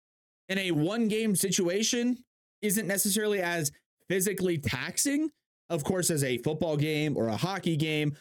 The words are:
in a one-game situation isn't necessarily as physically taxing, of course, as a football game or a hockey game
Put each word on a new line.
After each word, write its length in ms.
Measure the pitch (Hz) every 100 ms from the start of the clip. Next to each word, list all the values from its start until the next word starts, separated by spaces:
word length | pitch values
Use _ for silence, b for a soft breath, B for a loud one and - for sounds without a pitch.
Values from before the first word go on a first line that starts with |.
| _ _ _ _ -
in 100 | 190
a 140 | 190
one-game 640 | 156 160 220 226 214 226 190
situation 880 | 196 185 175 190 220 240 240 247 - _ _ _
isn't 260 | 208 196 175
necessarily 520 | 196 208 196 214 202
as 320 | 175 170 147 b _ _ -
physically 480 | 190 185 190 180 165
taxing, 720 | 139 123 147 185 285 285 311 - _ _ -
of 140 | 170
course, 260 | 143 190 175
as 140 | 160
a 160 | 135 123
football 360 | 151 156 170 151
game 400 | 151 151 151 139
or 120 | -
a 100 | -
hockey 380 | 175 196 170 156
game 400 | 156 151 151 143